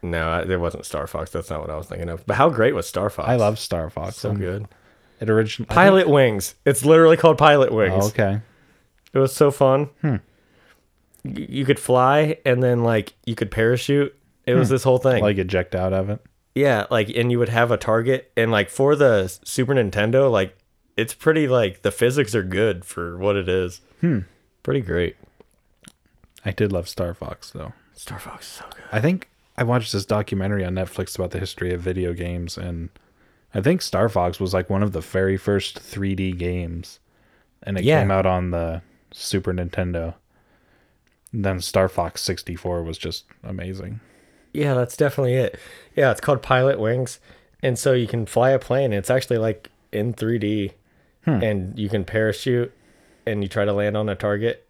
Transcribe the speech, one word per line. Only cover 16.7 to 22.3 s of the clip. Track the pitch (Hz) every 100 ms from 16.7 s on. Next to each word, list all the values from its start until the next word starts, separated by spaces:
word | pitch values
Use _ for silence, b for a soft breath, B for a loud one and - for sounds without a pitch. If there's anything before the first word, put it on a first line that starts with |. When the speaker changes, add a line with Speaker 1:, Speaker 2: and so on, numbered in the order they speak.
| 113 101
Speaker 1:
like, | 120 104
and | - 120
you | 120
would | 120
have | 113 120
a | 113
target, | - 113 117 131 - -
and, | 113
like, | 110 101
for | - 135 147
the | 139 107 95
S-, | -
Super | - - 123
Nintendo, | 135 104 104 107 131 139
like, | 110 95 - _ _ _ -
it's | 113
pretty, | - - 160 147
like, | 127 104 95
the | 101
physics | - 120 135 117